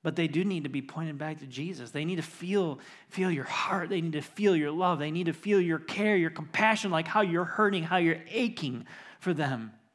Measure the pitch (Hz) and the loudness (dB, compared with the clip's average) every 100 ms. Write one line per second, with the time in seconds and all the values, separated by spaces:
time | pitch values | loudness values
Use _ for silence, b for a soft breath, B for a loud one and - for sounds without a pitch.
0 | 165 165 165 143 190 180 143 139 135 - | -2 0 0 2 0 -2 -4 -6 -6 -8
1 | 160 147 156 156 139 127 165 156 120 143 | -8 -6 -8 -8 -12 -8 -8 -8 -8 -6
2 | 156 185 - - 175 202 175 135 B B | -4 -4 -6 -8 -2 0 0 -2 B B
3 | B - 185 160 127 - - 190 175 185 | B -2 0 0 -2 -4 -2 -2 -2 -2
4 | 165 151 139 - 208 175 147 156 185 160 | -2 -4 -8 0 4 4 2 2 2 2
5 | 147 160 170 160 202 202 175 160 160 - | 0 0 -2 -2 2 4 4 0 -2 0
6 | 208 202 160 160 156 - 220 214 202 160 | 2 4 2 -2 -6 2 4 4 2 0
7 | 160 214 202 170 175 - 208 196 165 180 | 2 2 4 2 0 2 2 2 2 4
8 | 170 165 - 208 240 - 143 123 - B | 4 2 -2 -2 -2 -2 -6 -6 -10 B
9 | B B 185 156 143 127 110 - _ | B B -2 0 0 -2 -6 -16 _